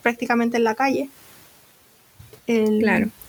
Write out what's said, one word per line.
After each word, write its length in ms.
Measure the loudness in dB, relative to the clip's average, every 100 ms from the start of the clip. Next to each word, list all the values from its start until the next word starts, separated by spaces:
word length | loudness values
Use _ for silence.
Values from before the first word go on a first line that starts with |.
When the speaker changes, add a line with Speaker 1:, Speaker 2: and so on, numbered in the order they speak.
Speaker 1:
prácticamente 540 | -4 -4 -2 0 0 0
en 80 |
la 100 | -2
calle. 340 | 0 -2 -2 -6 -12 -20 -20 -20 -20 _ _ _ _ _ _ -20 -14 -2
El 340 | 0 2 2
Speaker 2:
Claro. 280 | 2 2 0 -6